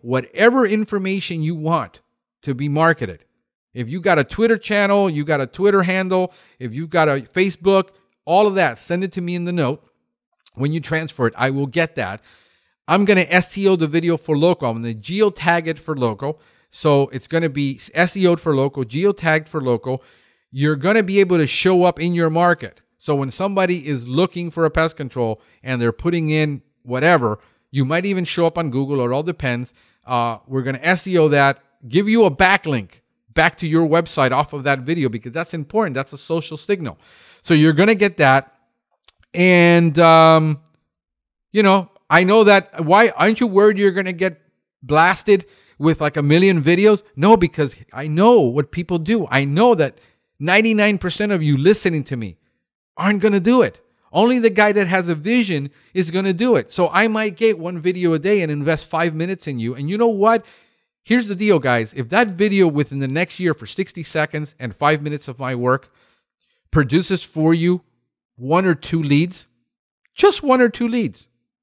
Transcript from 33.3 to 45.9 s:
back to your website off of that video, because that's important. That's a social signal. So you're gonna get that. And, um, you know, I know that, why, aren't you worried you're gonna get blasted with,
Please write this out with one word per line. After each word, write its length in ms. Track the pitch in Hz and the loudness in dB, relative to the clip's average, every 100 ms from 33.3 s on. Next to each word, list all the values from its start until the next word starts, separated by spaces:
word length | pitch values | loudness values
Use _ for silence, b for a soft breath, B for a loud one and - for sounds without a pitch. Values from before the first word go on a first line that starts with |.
back 240 | 135 165 - | 0 0 0
to 100 | 165 | -2
your 200 | 160 160 | 0 2
website 440 | 160 135 - 131 | 0 0 -2 0
off 200 | 127 147 | 0 -4
of 120 | 147 | -4
that 160 | 135 135 | -4 -4
video, 280 | 127 170 131 | -4 -4 -4
because 220 | 110 123 | -6 -10
that's 240 | 151 160 | -12 -10
important. 400 | 165 143 214 202 | -10 -6 -4 -4
That's 180 | 131 139 | -6 -10
a 60 | 143 | -12
social 380 | - 165 160 156 | -6 -6 -6 -10
signal. 420 | - 196 139 - b b b b | -6 -6 -6 -12 b b b b
So 120 | - | 0
you're 180 | 156 160 | 4 6
gonna 220 | 156 208 | 4 4
get 220 | 208 202 170 | 2 0 2
that. 360 | 139 135 - _ _ _ _ _ - - _ | 4 4 0 _ _ _ _ _ -20 -20 _
And, 640 | 175 185 180 170 170 170 151 | 0 4 6 6 6 4 4
um, 580 | 165 160 160 160 156 147 _ _ _ _ _ _ _ _ _ | 6 8 8 6 2 -2 _ _ _ _ _ _ _ _ _
you 100 | 208 | 0
know, 260 | 196 190 180 _ - | 2 2 0 _ 0
I 140 | 160 | 2
know 180 | 185 214 | 4 4
that, 420 | 208 202 190 - | 6 4 2 -6
why, 260 | 156 196 226 | 2 4 4
aren't 280 | - 180 220 | 2 0 0
you 80 | 240 | 0
worried 320 | 190 208 196 | 4 4 4
you're 140 | 202 | 0
gonna 200 | 185 185 | 0 -4
get 300 | 175 185 160 _ _ _ _ | -4 -4 -6 _ _ _ _
blasted 640 | 127 151 170 190 - 196 b b b - | -2 2 2 2 2 2 b b b -2
with, 220 | 151 | 0